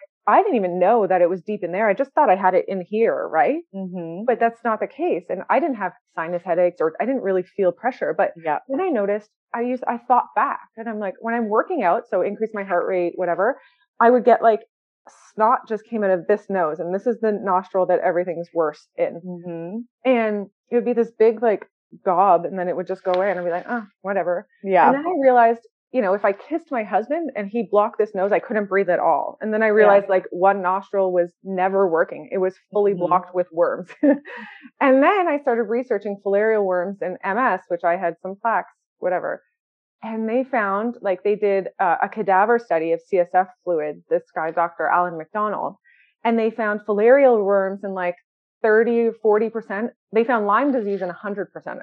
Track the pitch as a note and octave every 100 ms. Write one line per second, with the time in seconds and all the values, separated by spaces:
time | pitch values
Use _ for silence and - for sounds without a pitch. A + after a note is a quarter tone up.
0 | - _ - D4 G4+ B3+ F#3 F3+ F#3 A#3
1 | F#3+ F#3 F3 F#3 F#3 G#3 F3 F3 A3 G3
2 | C#4 - C#4 F#3+ F#3+ F#3 - G3 F3 G#3+
3 | A3 C#3 - D#3 D#3 D#4 E4+ G3 F#3+ F3+
4 | E3 E3+ A#3 A3+ A#3 A#3 A#3+ G#3+ G3+ -
5 | F4 F#3 - F#3 - A3 E4+ A3+ F#3 -
6 | _ - E3 F3 F3+ E3+ F3+ F3 D#3+ D#3+
7 | G#3 C4+ F#3+ F#3+ F3+ - F#3 F3 A#3+ -
8 | D3 E3 F#3+ E3+ D#3+ D3 - C4+ F#4+ B3
9 | G3 G#3 G#3 _ _ A#3 A#3+ B3+ - A#3+
10 | - B3 B3 - C#4 - - - A#3 G#3+
11 | G3+ - A3+ A#3 A3 A3 F4 F4 F#3 G3
12 | - F#3+ F#3 G#3 A3 G#3+ G3 F3 - F#3
13 | F3 - F3+ E3+ G#3 C#4+ _ _ _ -
14 | A#3 B3 A#3+ A3+ A3+ G#3+ - _ _ _
15 | _ - _ - A3 B3+ - G#3+ - A3+
16 | G3+ F#3 - G#3 - G3 D#3+ D#3+ E3+ F#3+
17 | B3 G#3+ A3 G#3 G3 F#3 F#3+ F#3+ F3 F3+
18 | - F3 F3+ E3 E3+ E3 D#3 - _ -
19 | E3+ E3+ F3+ F3 F3 E3 E3+ A3 A#3+ _
20 | B3+ B3 A3 G#3 G3 _ _ A#3+ A3+ A#3+
21 | A3+ - A3 A3 A#3 G3 - _ _ -
22 | - F3 G3 E3+ E3+ F#3 F3+ D3+ F3 F#3+
23 | F#3+ F3+ G3 F3+ F3 E3+ - A#3+ G3+ _
24 | F#3+ G3 E3+ F3 - _ G3 F3+ E3 C#4
25 | E4 F4 C4+ B3 A3+ A#3 - _ _ B3+
26 | G3 G3+ G#3 G3 - D#4+ - B3+ G#3 G3
27 | A3 D#4 D#4+ - G3 A#3 G3+ G3+ G#3+ A3
28 | G#3+ G3 G3 F#3 - G#3+ G3+ F#3+ F3+ E3+
29 | E3 C#3+ - - G#3+ G#3+ A3 G#3+ G#3 G3+
30 | G3 F#3 F3+ F3 F#3+ G3+ F3+ F#3+ G3 G3+
31 | F#3+ F3+ F3 _ F#3+ F#3+ F#3 G3 G3 D#3+
32 | F#3+ D3 D3+ G3 F#3 - _ G#3+ G3+ F3+
33 | F3 F#3 F#3 F3+ F3+ E3 E3 A#2 F3 -
34 | D4 C#4+ - - G#3+ - C4+ - C#4 C4
35 | D4+ G4+ F4 D4 C#4+ A#3 G#3 A#3 B3+ G3+
36 | G#3 G3 G3+ G3 A3 G#3+ G3 F3+ F3+ G3
37 | F3+ F#3 G3 G3+ B3+ F#3 - E3+ F3 F3
38 | F3 E3+ F#3 G3 A#3 G3+ - _ _ _
39 | F3 F3+ D#3 - _ _ _ _ _ _
40 | A3 A3 A3 A#3+ C4 B3 G3+ G3 A#3 A#3
41 | G3+ F#3 G#3 G3+ G3+ G3 F#3 - F#3 D#3+
42 | - A3 G3 F#3 G#3+ A#3 A#3 E3 E3 E3
43 | - F#3+ F3 F#3 F#3+ _ - E3 D3+ E3
44 | - E3+ - F3 D#3+ E3 E3+ - D#3 F3
45 | F3+ E3 D#3 G#3+ G#3 F#3 F#3 F#3+ _ _
46 | _ _ A#3 A3+ A3+ A3 G#3+ G#3 - G3+
47 | A3+ C#4 C4+ A3+ G3 G3+ F#3+ G3 G3+ F#3+
48 | F3 F3 _ _ _ _ A3 G#3+ A#3 A#3
49 | A#3 A3+ A3 G#3 A3+ A3+ A3 G3+ A#3+ -
50 | _ A3 A#3 A#3+ G3+ G#3+ C#4+ B3+ G3+ G3
51 | F3+ E3+ G#3 G3+ F3 D#3+ - -